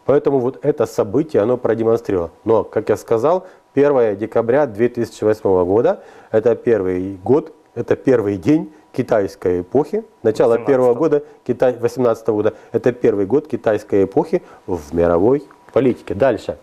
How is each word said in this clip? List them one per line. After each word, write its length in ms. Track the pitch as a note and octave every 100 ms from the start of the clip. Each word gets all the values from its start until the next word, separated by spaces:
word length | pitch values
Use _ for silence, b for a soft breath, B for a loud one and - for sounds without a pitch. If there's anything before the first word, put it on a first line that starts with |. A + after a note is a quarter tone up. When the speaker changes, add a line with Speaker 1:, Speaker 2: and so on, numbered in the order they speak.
| -
Speaker 1:
Поэтому 320 | C#3 D3+ C#3
вот 200 | B2 C3+
это 240 | C#3+ D3 A2
событие, 560 | - A2 G#2+ D#3 A#2
оно 160 | G#2 B2
продемонстрировало. 720 | A2 A2+ A2+ A2+ - F#2+ E2 -
Но, 200 | G#2 A2
как 240 | F2+ - G#2+
я 80 | G#2
сказал, 500 | - A2+ C3 F#3 F#3 B _
первое 420 | - C#3+ C#3 A#2 G2+
декабря 500 | G#2+ A2+ A#2 C3 C#3+
две 220 | G2+ A#2+
тысячи 340 | - A#2 -
восьмого 440 | G#2+ G#2+ G#2 F#2 F2+
года — 360 | G2+ D3 G#3 B B B
это 240 | A2 A#2 A2+
первый 600 | - A2 F#2 F#2 F#2+ F#2+
год, 300 | G2 C3+ - - _
это 200 | - A2+
первый 440 | G#2 - B2 G2+ G2+
день 340 | G#2+ D3+ - B B
китайской 640 | - A#2+ A2+ G2 - F#2 F2+
эпохи, 460 | F2+ B2+ D#3 G#3 A3+ _
начало 300 | A2+ G#2+ C3+
Speaker 2:
Восемнадцатого. 140 | A#2 A2+
Speaker 1:
первого 280 | C3+ B2+
года, 280 | A#2+ D#3+ D3 D3 B -
Китай, 300 | A#2+ C3 A#2
восемнадцатого 580 | A#2 - B2 A2+ - G#2+
года — 180 | G#2+ B B
это 200 | A2+ B2+
первый 340 | A#2+ B2 G#2 G2
год 220 | C3 D3+
китайской 560 | - - G#2 - G#2
эпохи 380 | F#2+ - - F3+ B B -
в 280 | F2+ D#2
мировой 480 | E2 E2+ E2+ G#2 C#3+ - - -
политике. 400 | - C3+ D#3 -
Дальше. 420 | G2 C3+ C3 - E2